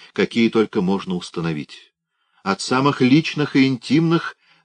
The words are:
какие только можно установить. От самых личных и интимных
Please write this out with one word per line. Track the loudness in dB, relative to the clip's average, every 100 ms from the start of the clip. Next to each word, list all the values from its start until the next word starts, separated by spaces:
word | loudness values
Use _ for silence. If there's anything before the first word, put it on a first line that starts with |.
| -10
какие | -4 -2 2 2
только | 2 0 -2
можно | -2 -2 -4
установить. | -8 -8 -8 -6 -6 -10 -16 _ _ _ _ _ _
От | -6 -6
самых | -2 0 0 2
личных | 4 4 2 -4 0 2
и | 2
интимных | 0 0 2 2 0 -2 -14 _ _